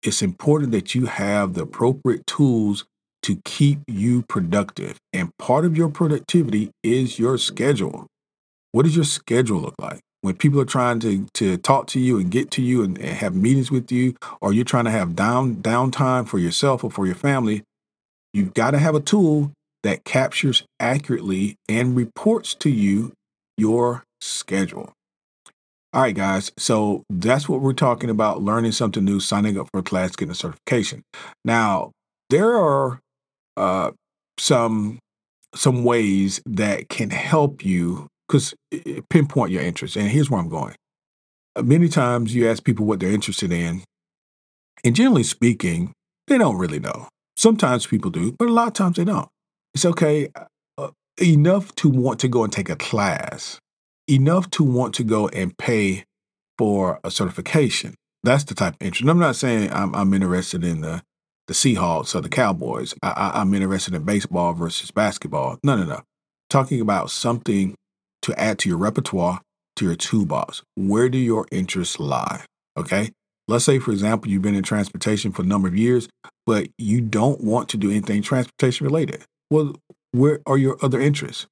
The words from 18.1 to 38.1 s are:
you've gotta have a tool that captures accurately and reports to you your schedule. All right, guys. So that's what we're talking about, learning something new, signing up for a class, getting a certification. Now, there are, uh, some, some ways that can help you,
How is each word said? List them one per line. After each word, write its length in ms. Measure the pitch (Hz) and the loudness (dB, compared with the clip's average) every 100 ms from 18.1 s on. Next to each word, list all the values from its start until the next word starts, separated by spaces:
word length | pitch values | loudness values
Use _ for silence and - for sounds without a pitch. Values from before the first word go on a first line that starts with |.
| _ _ | _ _
you've 200 | 104 95 | -2 -2
gotta 260 | - 117 143 | 2 2 4
have 180 | 156 151 | 4 2
a 40 | |
tool 520 | 147 208 175 151 143 - _ _ | 2 4 6 4 0 -4 _ _
that 200 | 104 95 | -4 -4
captures 600 | - 156 131 - 143 120 - _ | -2 0 0 0 0 0 -2 _
accurately 720 | 117 135 143 117 90 95 104 104 - | -2 -2 -2 -4 -2 -2 -2 -6 -4
and 260 | 110 123 | 0 2
reports 600 | 123 117 - - 226 - - | 0 -2 0 2 2 -2 -2
to 140 | 156 | 0
you 420 | 123 101 98 123 - _ _ _ - | 2 2 2 -2 -10 _ _ _ -2
your 460 | 107 117 120 120 _ _ | 2 4 2 -2 _ _
schedule. 720 | - - - 95 95 - - _ _ _ _ _ _ _ _ _ _ | -10 -10 -4 -2 -2 -6 -16 _ _ _ _ _ _ _ _ _ _
All 100 | - | 0
right, 120 | 131 | 0
guys. 360 | 98 98 95 101 - | 0 0 0 -4 -8
So 460 | - 110 107 101 - | 0 2 2 -2 -4
that's 400 | 95 104 131 143 | -4 2 2 2
what 120 | 135 | -2
we're 120 | 135 | 0
talking 380 | 135 135 120 120 | 2 0 0 -2
about, 320 | 107 107 90 | 0 0 0
learning 300 | 101 113 117 | 0 0 0
something 320 | 107 113 98 | 0 -2 0
new, 160 | 98 101 | 0 0
signing 360 | - 101 104 98 | 0 0 0 -2
up 120 | - | -4
for 60 | 98 | -6
a 60 | |
class, 320 | 90 95 92 - | -4 -2 -4 -4
getting 160 | 85 | -8
a 20 | |
certification. 680 | 90 87 76 - 123 98 - - - - - | -6 -10 -10 -2 -2 -2 -8 -16 -20 -20 -10
Now, 480 | - 117 110 95 - _ _ _ _ | -2 0 2 0 -4 _ _ _ _
there 260 | 143 214 240 | 2 4 2
are, 420 | 165 139 135 127 _ _ _ _ _ - | 2 2 0 -6 _ _ _ _ _ -4
uh, 360 | 98 95 - - _ _ _ - | -2 0 -2 -6 _ _ _ -6
some, 600 | - 131 117 110 104 120 _ _ _ _ _ | 2 2 2 0 -4 -8 _ _ _ _ _
some 300 | - 151 123 | 0 2 2
ways 560 | 120 120 107 98 98 98 - | 2 2 2 2 2 -2 -6
that 420 | 101 104 101 - | -2 0 -2 -6
can 220 | - 104 | -6 -4
help 540 | - - 160 143 143 | -4 0 2 2 0
you, 440 | 95 90 87 87 73 | -2 0 0 -4 -10